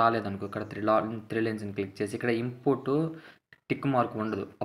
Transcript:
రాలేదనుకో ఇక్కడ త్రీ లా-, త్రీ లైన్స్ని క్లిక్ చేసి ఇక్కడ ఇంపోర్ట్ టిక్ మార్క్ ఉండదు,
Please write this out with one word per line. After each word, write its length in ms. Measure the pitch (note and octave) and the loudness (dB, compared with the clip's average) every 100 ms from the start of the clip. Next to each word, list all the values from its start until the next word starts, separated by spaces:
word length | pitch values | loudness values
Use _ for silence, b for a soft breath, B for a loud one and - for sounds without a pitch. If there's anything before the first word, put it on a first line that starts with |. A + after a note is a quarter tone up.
రాలేదనుకో 460 | A#2 A2+ G#2 G2+ G2 | 4 4 -2 -6 -6
ఇక్కడ 160 | G#2+ G#2 | -6 -6
త్రీ 100 | G2+ G#2+ | -2 2
లా-, 100 | A2 A2 A2+ A2 | 4 2 -6 -4
త్రీ 100 | A2 A2+ | -2 0
లైన్స్ని 280 | G#2+ G2+ G2 | -2 -6 -4
క్లిక్ 180 | G2 - | -6 -4
చేసి 160 | G#2 A2+ | -4 -2
ఇక్కడ 160 | A#2+ A#2 | 0 0
ఇంపోర్ట్ 480 | B2 B2 C#3+ C3 C3+ C#3+ D#3+ D#3+ B B _ - - | -2 -2 2 2 2 0 0 -4 B B _ -20 -6
టిక్ 160 | - C#3+ | -2 2
మార్క్ 200 | B2+ A2+ A2 | 4 2 0
ఉండదు, 220 | G#2+ G2+ - - | -4 -4 -6 -8